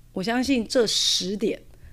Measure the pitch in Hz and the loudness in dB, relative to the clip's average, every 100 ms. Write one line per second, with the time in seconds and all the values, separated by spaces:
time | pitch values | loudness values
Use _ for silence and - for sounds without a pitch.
0 | - 196 214 240 254 262 208 262 208 - | -12 -6 -2 0 2 0 2 2 2 2
1 | - - 180 208 - - - - - | 0 0 -2 -2 -2 -4 -10 -20 -20